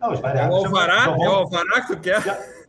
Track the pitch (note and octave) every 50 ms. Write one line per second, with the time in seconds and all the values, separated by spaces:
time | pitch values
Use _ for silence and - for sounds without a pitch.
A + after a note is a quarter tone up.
0 | A#3 A#3 E3+ C3 - C3 C#3 B2 B2+ C#3+ F3 F#3+ G3 G3 F#3+ F#3+ F3 E3+ F3+ G#3+
1 | B3 C#4 - - E3+ - G3 G3 F3+ - F3+ E3+ F3 F#3 G#3 B3+ B3 - - D#3+
2 | D#3+ F3+ F#3+ G#3+ - F#3+ G3 - - - - - -